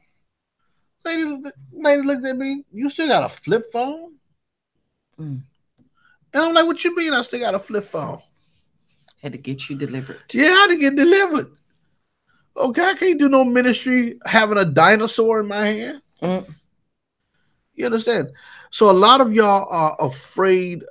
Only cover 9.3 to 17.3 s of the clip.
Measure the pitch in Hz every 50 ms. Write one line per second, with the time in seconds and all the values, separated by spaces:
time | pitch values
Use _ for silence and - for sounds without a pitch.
9.3 | 123 127 131 127 135 135 - - 147 135 143 131 123 131 131 - - - - -
10.3 | - 233 285 311 370 392 403 339 349 320 285 277 277 285 277 339 370 392 403 359
11.3 | 311 269 - - _ _ _ _ _ _ _ _ _ _ _ _ _ _ _ _
12.3 | _ _ _ _ _ - - 262 233 320 349 370 381 - - 381 339 285 285 277
13.3 | 269 269 262 247 240 247 247 254 220 - - 254 254 254 240 233 - - - -
14.3 | - 226 220 208 214 202 190 170 135 - 165 185 214 214 220 220 - - 226 226
15.3 | 226 220 208 202 202 208 214 208 214 214 226 254 294 277 _ _ _ _ 156 175
16.3 | 185 185 185 - 151 - _ _ _ _ _ _ _ _ _ _ _ _ _ _